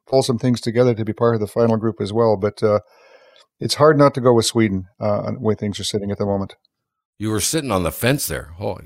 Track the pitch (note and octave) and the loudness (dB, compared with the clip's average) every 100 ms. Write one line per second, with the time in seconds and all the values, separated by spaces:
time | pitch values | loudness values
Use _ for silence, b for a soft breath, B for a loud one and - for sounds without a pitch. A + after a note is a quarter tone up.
0 | - C3+ - A#2 B2+ A#2+ - A2 B2+ A2+ | 0 0 2 0 0 -2 -2 0 2 0
1 | G#2+ G#2 A#2 A2+ G#2 - A#2 A2 A2+ G#2+ | -4 0 0 0 -2 0 2 2 -2 -4
2 | G#2 A2 A2+ G2+ G2+ - A2 G#2 - b | -4 0 2 2 -2 0 0 0 -2 b
3 | b b b b b - B2+ - D3+ C#3+ | b b b b b -8 -4 4 4 6
4 | C#3+ C3+ B2 A#2 A2 A#2 A2 F#2+ F#2 - | 4 4 4 4 2 2 0 0 -8 -6
5 | G#2+ G#2 G#2+ A#2 A2 G#2 G#2 G2 G2 G#2+ | -4 -2 -4 -4 -4 -2 -4 -6 -6 -6
6 | G2+ G2+ G2+ G2 G2 - _ _ _ _ | -6 -6 -4 -4 -6 -12 _ _ _ _
7 | _ - G#2+ G#2+ - D#3+ C3+ G2 E2 - | _ -8 -4 -4 -2 -4 -2 -2 -2 -2
8 | A#2 C#3+ - C2 - E2 G#2 F#2 | -2 0 -4 -8 -10 -10 -8 -8